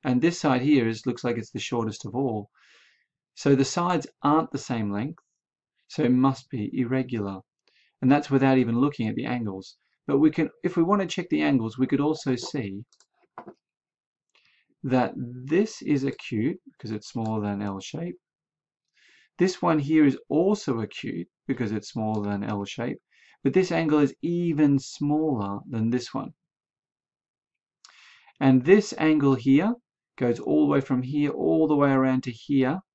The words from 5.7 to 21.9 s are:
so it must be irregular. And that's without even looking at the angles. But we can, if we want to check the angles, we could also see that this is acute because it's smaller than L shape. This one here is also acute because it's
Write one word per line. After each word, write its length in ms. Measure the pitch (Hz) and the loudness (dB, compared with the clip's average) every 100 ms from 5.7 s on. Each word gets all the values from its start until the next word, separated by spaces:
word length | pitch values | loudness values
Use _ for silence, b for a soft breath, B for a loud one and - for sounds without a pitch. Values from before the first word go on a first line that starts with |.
| _ _ | _ _
so 140 | - | -2
it 100 | 131 | 2
must 360 | 127 135 131 - | 4 4 0 -8
be 220 | 123 104 | -6 -6
irregular. 680 | - 120 131 127 117 101 95 _ _ _ _ _ _ | -2 -2 -2 -2 -4 -6 -8 _ _ _ _ _ _
And 100 | 131 | 2
that's 200 | 143 143 | 2 4
without 260 | 135 135 131 | 2 4 4
even 220 | 120 117 | 2 2
looking 300 | 143 - 110 | 0 0 -4
at 80 | 110 | -4
the 100 | 117 | -6
angles. 500 | 123 110 95 95 - _ _ - | -6 -6 -8 -12 -20 _ _ -2
But 120 | 139 | 4
we 120 | 151 | 4
can, 200 | 151 160 _ | 2 -4 _
if 120 | 185 175 | -4 0
we 60 | |
want 200 | 165 202 | 2 2
to 60 | 180 | 0
check 200 | - 170 | -6 -4
the 140 | 151 | 0
angles, 360 | 151 135 113 113 | 2 2 0 -2
we 80 | 131 | 0
could 140 | 135 | 0
also 360 | 147 156 - 123 | 0 -2 -2 -4
see 480 | - - 104 98 113 _ _ _ _ - - - _ _ _ _ _ _ _ _ _ _ _ _ | -4 -6 -6 -10 -14 _ _ _ _ -20 -20 -20 _ _ _ _ _ _ _ _ _ _ _ _
that 280 | 143 127 123 - | -2 0 0 -4
this 680 | 120 127 127 160 220 - | -12 -12 -2 0 0 -4
is 220 | - 143 | -2 0
acute 540 | 135 - - 110 120 196 - | 0 -6 -6 -2 -2 -4 -12
because 200 | _ 107 | _ -10
it's 160 | 107 - | -10 -8
smaller 340 | 117 110 110 | -6 -4 -2
than 180 | 104 101 | -2 -4
L 200 | 101 98 | -6 -8
shape. 360 | - 156 170 180 _ _ _ _ _ _ _ b b b b _ | -10 -10 -10 -12 _ _ _ _ _ _ _ b b b b _
This 220 | 185 185 | -2 0
one 200 | 175 160 | 0 0
here 260 | 143 156 147 | 2 4 4
is 100 | 131 - | 2 -2
also 520 | 151 190 208 - 117 | 0 2 0 -2 -4
acute 460 | 107 - 113 - - _ - | -4 -8 -10 -8 -12 _ -8
because 240 | 127 113 | -4 -2
it's 180 | 107 - | -4 -6